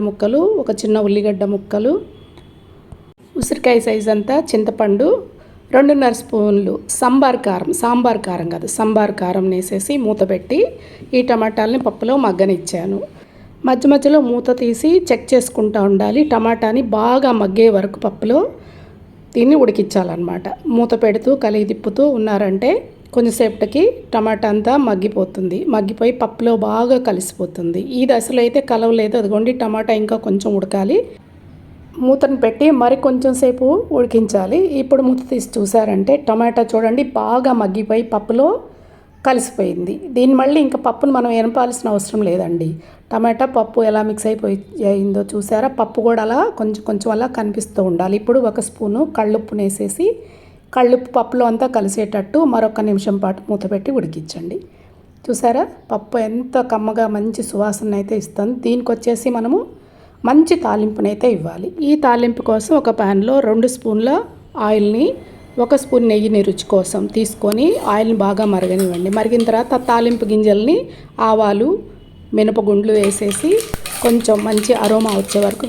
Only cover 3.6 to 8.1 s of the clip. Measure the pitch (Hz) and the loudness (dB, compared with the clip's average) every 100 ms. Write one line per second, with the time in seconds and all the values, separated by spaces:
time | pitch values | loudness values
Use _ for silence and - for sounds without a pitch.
3.6 | 254 233 233 220 214 214 214 277 320 220 | 2 2 2 -2 0 -2 0 -2 0 -2
4.6 | 220 214 214 202 294 494 - - - - | -2 -2 0 2 2 0 -4 -20 -20 -20
5.6 | - 262 277 285 254 226 - 220 208 202 | 0 4 4 4 2 0 -4 0 2 2
6.6 | 190 - - - 247 269 269 247 202 180 | 0 -4 -6 -2 2 4 4 2 -2 -2
7.6 | 185 349 233 240 240 | -2 -2 0 2 2